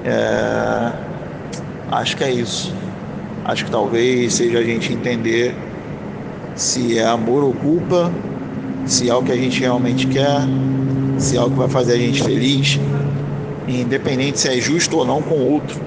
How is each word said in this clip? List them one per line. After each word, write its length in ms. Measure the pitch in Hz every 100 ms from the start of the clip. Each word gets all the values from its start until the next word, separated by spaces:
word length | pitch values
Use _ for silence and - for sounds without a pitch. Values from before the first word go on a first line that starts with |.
É... 880 | 127 113 113 113 113 113 113 113 117 - - - - - - - - - -
Acho 240 | - 117 -
que 80 |
é 80 | 143
isso. 420 | 123 113 - - - - - - - - -
Acho 220 | - 117 -
que 60 |
talvez 640 | 113 110 113 123 127 120
seja 260 | - 120 120
a 40 |
gente 280 | 113 113 -
entender 640 | 117 123 117 113 113 120 - - - - - - - - - - -
se 420 | - 127 120 113
é 80 | 113
amor 380 | 117 113 131
ou 100 | 143
culpa, 580 | 120 139 170 180 180 170 175 - - - - - - -
se 240 | - 123
é 60 | 120
o 60 |
que 100 | 127
a 40 | 123
gente 240 | 127 127
realmente 480 | 127 123 127 131 131
quer, 340 | 131 143 143 135 135 135 135 135 135 - -
se 180 | - 120
é 40 |
o 80 | 120
que 60 | 135
vai 120 | 127
fazer 260 | 131 120
a 40 | 120
gente 260 | 120 110
feliz, 560 | 113 113 123 139 139 - - - 143 - - - - - -
e 140 | 127
independente 580 | 123 135 147 131 139 143
se 80 | 143
é 120 | 127
justo 380 | 117 160 165 160
ou 80 | 131
não 160 | 147
com 140 | 156 156
o 160 | 131
outro. 260 | 147 135 -